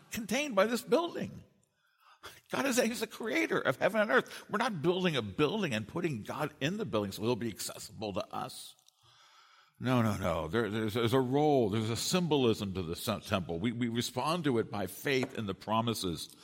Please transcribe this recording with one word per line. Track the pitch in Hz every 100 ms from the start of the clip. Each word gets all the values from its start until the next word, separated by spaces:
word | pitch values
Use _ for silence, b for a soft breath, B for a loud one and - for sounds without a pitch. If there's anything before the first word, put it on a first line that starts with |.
| -
contained | 220 208 247 294
by | 202 220
this | 247
building." | - 277 339 359 - - - _ _ _ B B B B B B -
God | - 277
is, | 240
he's | 226 247
the | 214
creator | - 226 311 320 -
of | - -
heaven | 180 214
and | 208
earth. | 254 - B B
We're | 208
not | 233 175
building | 170 185 180
a | 139
building | 104 92 147 214 175
and | 110 107
putting | 165 170 117
God | 90 117 151 -
in | 139 208
the |
building | 156 107 101
so | 90
he'll | 110 120
be | 117
accessible | - - - - 95 107
to | 90 -
us. | - 131 - - - _ _ b b b b b b b -
No, | 123 123
no, | 110 92
no. | 92 82 78
There, | 113 107
there's, | 110 110
there's | 113 113
a | 135
role, | 127 139 151 139 107
there's | 110 110
a | 113
symbolism | - 185 170 147 120 107 101
to | 92
the | 82 85
se-, | - 98 -
temple. | 101 80 82
We, | 117
we | 117 120
respond | 120 - 127 143 175
to | 147 113
it | 104
by | 104 95
faith | - 147 135 127 -
in | 101
the |
promises, | 95 - 110 117 107 92 78 - -